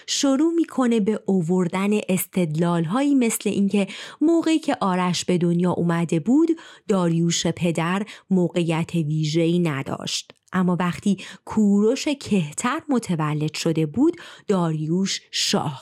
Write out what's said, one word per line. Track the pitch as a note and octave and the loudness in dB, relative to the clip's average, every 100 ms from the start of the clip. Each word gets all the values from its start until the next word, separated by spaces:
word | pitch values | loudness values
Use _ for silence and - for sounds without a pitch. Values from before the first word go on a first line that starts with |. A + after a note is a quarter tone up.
| - | -8
شروع | - C#4 C4+ E4 | -2 2 2 2
می‌کنه | E4 D#4+ - A#3+ A#3 | 2 -2 0 2 2
به | G3 G#3+ - | 2 -2 0
اووردن | F#3+ D#3+ F#3 F3 F#3 G3+ G#3 - | 0 2 0 0 -2 0 -2 0
استدلال‌هایی | F#3 - - F3 D3+ F3 E3+ D#3+ A#3 C#4+ C#4 | -2 -2 -2 -2 0 0 0 0 0 2 2
مثل | A3+ A3 G#3 | 2 0 -2
اینکه | F#3+ G3 G#3 G3 - - - | 0 2 2 -2 -6 -16 -2
موقعی | D4+ E4 D#4+ D#4+ | 2 2 2 0
که | D4+ C4 | 0 -2
آرش | G3 F3+ F3+ E3+ - | 0 0 0 -2 0
به | F3+ | 0
دنیا | F3 E3+ F3+ | 2 2 0
اومده | - E3+ E3+ E3 E3 | 0 0 0 0 0
بود | D#3+ C#4 E4 D#4+ - - - | 2 4 4 0 -6 -18 -2
داریوش | F#3+ F3 E3 E3+ E3 E3+ | 0 2 2 0 0 -2
پدر | - F3 E3 E3 F#3+ G#3 - - | 0 -2 0 -2 -2 -6 -12 -2
موقعیت | F#3+ E3+ F3+ E3 D#3+ E3 E3+ | 2 2 0 0 0 -2 -2
ویژه‌ای | D3 D#3 D#3 D#3+ E3 F3 | -2 -2 0 2 2 2
نداشت، | E3+ C3+ - - - - - - _ | 0 -2 -6 -8 -6 -8 -10 -20 _
اما | F#3 F3+ F3 | -2 0 0
وقتی | F3 - G#3 F#3+ - - - | -2 -2 -2 -2 -4 -18 -6
کوروش | - G3+ G3+ G#3+ C4+ D#4 | 0 4 4 2 0 -2
کهتر | C#4 - G3+ D3 - B3 D4+ D#4 | -4 -2 -2 -2 -4 -4 -6 -2
متولد | B3 - E3 D3+ D3+ D3+ | -2 -2 -2 -2 -2 -4
شده | - E3 D#3+ D#3 | -2 -2 0 -2
بود | D3 D#4 E4+ - - - | 2 0 0 -10 -18 -2
داریوش | F#3+ E3+ D#3 D#3 F3+ G3 - _ | 0 0 -2 -2 -2 -2 -4 _
شاه | - - G3 - C3 | -6 -2 -2 -2 -8